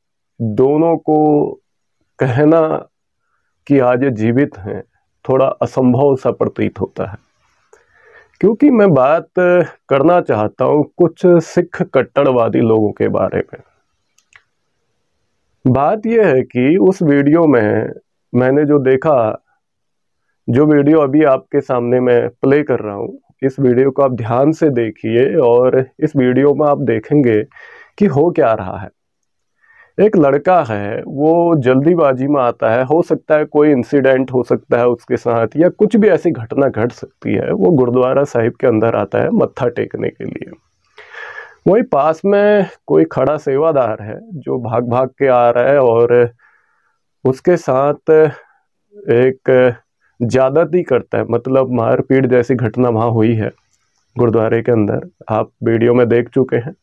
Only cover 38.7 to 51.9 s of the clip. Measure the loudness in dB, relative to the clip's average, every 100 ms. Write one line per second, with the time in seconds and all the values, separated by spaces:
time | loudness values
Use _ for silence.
38.7 | 0 0 -2 -2 -2 -2 -2 -2 -2 -6
39.7 | -4 -8 -6 -10 -8 -12 -12 -16 -20 _
40.7 | _ _ -20 -20 -20 -18 -20 -20 _ 0
41.7 | 0 0 -2 -2 -2 -2 0 2 0 -2
42.7 | -8 -2 0 0 -2 -2 -2 -4 -2 0
43.7 | 0 -2 -6 -12 -14 -16 -14 -8 -8 -4
44.7 | -4 -2 -2 -4 -2 0 2 2 2 2
45.7 | 2 2 2 2 2 0 _ _ _ _
46.7 | _ _ _ _ _ -4 -2 0 -2 0
47.7 | -2 0 -2 2 4 4 -2 _ _ _
48.7 | _ _ -14 -2 2 2 -2 0 2 2
49.7 | -2 _ _ _ -8 -2 0 2 0 0
50.7 | -2 0 -2 -2 -6 -2 -4 0 -2 0
51.7 | -2 -2